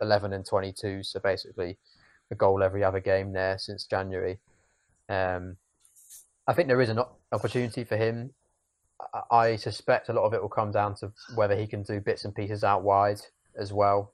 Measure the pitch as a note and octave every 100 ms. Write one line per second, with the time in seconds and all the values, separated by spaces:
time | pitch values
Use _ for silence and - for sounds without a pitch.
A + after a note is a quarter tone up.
0 | G#2+ G#2 G2+ F#2+ G2 G2+ F#2+ F#2+ G#2 G2
1 | G2 G2 G2 F#2 G2 F#2+ F2+ F#2+ _ _
2 | _ _ _ G#2+ G2+ G2 F#2+ G2 F#2+ F#2+
3 | F#2 F#2+ G2 F#2+ F#2+ F#2+ - G2+ - F#2+
4 | F#2+ F#2 F#2 F#2+ _ _ _ _ _ _
5 | - G2 F#2 F2+ F2+ F#2 _ _ _ _
6 | - - - _ - C3 D#3+ B2+ B2 A2
7 | B2+ - _ B2 B2 B2+ B2 A#2 A#2 G#2+
8 | A2 A#2 B2+ - _ _ _ _ _ -
9 | - A2+ - A2+ A#2 A2 A#2 G2 - B2
10 | - A2+ G#2 G#2+ G2 - G#2+ G#2 G2+ G2+
11 | G2+ - - A#2 G#2 G2+ G#2+ G#2+ G2+ G#2
12 | G2+ - G#2+ G2+ G2+ G#2 G#2+ G2+ G2 G2
13 | G2+ G#2 - _ _ - G2+ G2+ G2+ G2+
14 | G2+